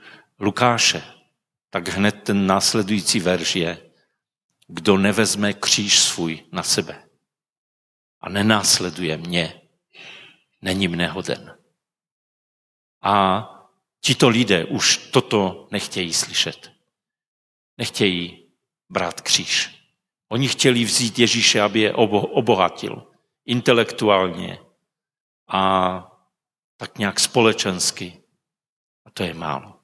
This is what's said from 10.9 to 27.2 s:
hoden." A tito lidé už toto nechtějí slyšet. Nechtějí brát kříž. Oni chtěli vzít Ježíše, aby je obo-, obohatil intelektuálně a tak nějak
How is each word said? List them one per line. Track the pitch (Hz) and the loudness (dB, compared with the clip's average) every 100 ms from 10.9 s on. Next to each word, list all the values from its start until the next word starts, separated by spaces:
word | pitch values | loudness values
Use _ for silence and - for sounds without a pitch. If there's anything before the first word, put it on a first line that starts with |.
| 85 85 | -2 -4
hoden." | 90 - - - - _ _ _ _ _ _ _ _ _ _ _ _ _ _ | -4 -6 -8 -10 -20 _ _ _ _ _ _ _ _ _ _ _ _ _ _
A | 98 101 95 92 - - _ _ _ _ | 2 4 4 0 -4 -18 _ _ _ _
tito | - 127 127 | -2 4 4
lidé | 117 107 90 | 4 4 2
už | - 120 - - | 0 0 0 0
toto | - 131 - 110 95 85 - | 0 -2 2 2 0 -2 -8
nechtějí | 101 - 101 87 | -8 -6 -6 -4
slyšet. | 80 - - 82 - - _ _ _ _ _ _ _ _ _ _ - | -4 -2 -2 -4 -6 -16 _ _ _ _ _ _ _ _ _ _ -10
Nechtějí | 113 - 104 87 87 - _ _ _ _ _ | -8 -2 0 0 -6 -12 _ _ _ _ _
brát | 95 87 - | -4 -4 -6
kříž. | - - - - - - _ _ _ _ _ | -2 -2 0 -4 -4 -10 _ _ _ _ _
Oni | 117 135 | -2 -2
chtěli | - 135 120 | 2 2 2
vzít | 110 - 117 107 | 2 0 0 2
Ježíše, | 113 117 - 110 | 2 4 2 4
aby | 104 110 | 2 2
je | 107 | 2
obo-, | - 107 101 113 | 2 2 2 0
obohatil | - 113 98 87 - - - - _ _ _ | 0 2 4 2 0 -10 -10 -16 _ _ _
intelektuálně | - 120 135 117 110 - 107 98 92 87 90 92 _ _ _ _ _ _ _ _ - | -4 0 2 4 2 0 4 4 2 -4 -10 -14 _ _ _ _ _ _ _ _ -6
a | 95 95 95 92 92 90 _ _ _ _ _ _ - | -2 2 2 0 -4 -10 _ _ _ _ _ _ -16
tak | - - | -14 -6
nějak | 101 - | -4 -2